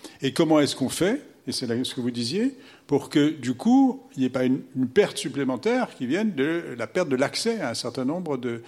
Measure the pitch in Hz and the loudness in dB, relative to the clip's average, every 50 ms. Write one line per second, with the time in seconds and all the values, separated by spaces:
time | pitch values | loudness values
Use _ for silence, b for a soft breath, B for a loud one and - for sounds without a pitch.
0 | B B B B B 135 - - 170 156 160 151 147 135 - - 135 117 - - | B B B B B -2 2 2 4 6 6 6 6 4 2 0 -2 -2 0 0
1 | 160 190 233 294 - - - _ _ - 127 - - 117 117 117 127 123 - - | 0 2 0 0 -4 -10 -20 _ _ -8 -6 -4 -4 -2 -2 -2 -2 -4 -4 -4
2 | 120 120 120 120 120 117 147 196 233 269 269 - B B B B B B 143 139 | -4 -4 -2 -2 -4 -2 0 0 0 0 -2 -4 B B B B B B 0 0
3 | - - - 156 143 151 156 143 120 123 127 117 - 220 247 269 269 262 240 - | 0 2 2 2 4 2 2 -2 -4 -4 -4 0 2 4 6 6 6 4 2 -2
4 | - - - 139 131 127 123 127 127 127 127 151 - - - 131 131 120 123 202 | -8 -12 -4 -2 -2 0 0 2 2 2 2 0 -2 -6 -4 -2 -2 0 4 2
5 | 208 - - - - 156 131 139 139 131 131 120 - 214 240 254 240 - - - | 2 2 2 -4 -8 -6 -4 -4 -2 -2 -2 -2 0 0 0 0 0 -2 -6 -6
6 | 135 117 139 185 220 220 185 135 131 156 165 170 165 151 131 117 113 110 - 180 | -4 -2 -2 0 0 0 0 0 0 0 0 -2 -4 -6 -8 -8 -6 -4 -2 -2
7 | 180 147 131 123 139 131 - - - 226 226 220 170 127 113 - - 123 113 - | 0 0 2 0 0 0 -2 -2 -2 -2 -2 -2 -2 -4 -4 -4 -6 -6 -4 -4
8 | 127 127 147 185 185 160 143 127 120 123 117 117 117 | -2 -2 -2 -4 -4 -4 -4 -4 -4 -4 -6 -8 -10